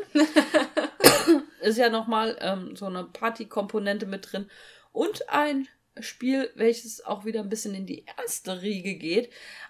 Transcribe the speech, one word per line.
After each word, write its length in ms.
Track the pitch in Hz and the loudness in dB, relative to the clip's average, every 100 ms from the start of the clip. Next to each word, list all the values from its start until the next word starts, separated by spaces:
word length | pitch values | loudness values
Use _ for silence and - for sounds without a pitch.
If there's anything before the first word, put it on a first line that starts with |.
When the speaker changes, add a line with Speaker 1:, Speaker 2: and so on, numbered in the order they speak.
| 415 | 0
Speaker 1:
<laughs> 1500 | 294 311 311 277 311 269 - 285 - 494 571 - 302 - - | 4 6 4 4 2 2 -2 -4 6 8 8 6 4 4 -2
Speaker 2:
Ist 160 | 208 220 | 0 4
ja 120 | 233 | 2
nochmal, 480 | 226 226 220 220 - | 2 0 0 0 -2
ähm, 360 | 185 190 180 185 | -4 -4 -6 -10
so 100 | 196 | -8
eine 180 | 180 | -8
Party-Komponente 1040 | 175 - 226 226 214 - 202 214 202 208 202 | -10 -6 -4 -4 -6 -4 -2 -2 -2 -4 -4
mit 260 | 196 - | -10 -8
drin. 180 | 190 202 - - - _ | -8 -8 -14 -20 -20 _
Und 340 | - 349 - - | -4 -2 -4 -2
ein 380 | 285 294 269 269 _ _ - | 0 2 0 -4 _ _ -16
Spiel, 520 | 220 - 247 269 262 - | -16 -6 0 0 -2 0
welches 480 | 226 233 226 - | 2 2 -4 -14
auch 220 | - 202 208 | -8 -6 -4
wieder 160 | 220 | -6
ein 80 | 196 | -6
bisschen 240 | 220 214 | -6 -6
in 120 | 190 190 | -8 -8
die 200 | - - - | -10 -12 -10
ernste 440 | 466 - - 185 | -8 -8 -8 -6
Riege 320 | 190 196 180 165 | -4 -4 -6 -8
geht. 360 | 156 180 240 - - - | 0 0 0 -8 -20 -18